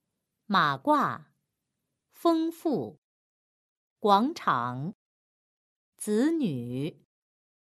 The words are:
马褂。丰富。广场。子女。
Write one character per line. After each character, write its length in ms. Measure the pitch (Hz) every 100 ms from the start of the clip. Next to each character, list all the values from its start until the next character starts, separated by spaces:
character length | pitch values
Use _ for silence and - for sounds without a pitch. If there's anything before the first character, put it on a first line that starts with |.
| _ _ _ _
马 320 | - 196 151 135
褂。 520 | 277 294 175 117 - _ _ _ _ _ _ _ _
丰 420 | _ 339 320 330
富。 480 | 330 330 214 107 - _ _ _ _ _ _ _ _ _ _
广 360 | 208 196 262
场。 580 | 339 - 131 120 123 156 - _ _ _ _ _ _ _ _ _ _
子 360 | - 208 294
女。 680 | 330 226 127 120 127 143 - _ _ _ _ _ _ _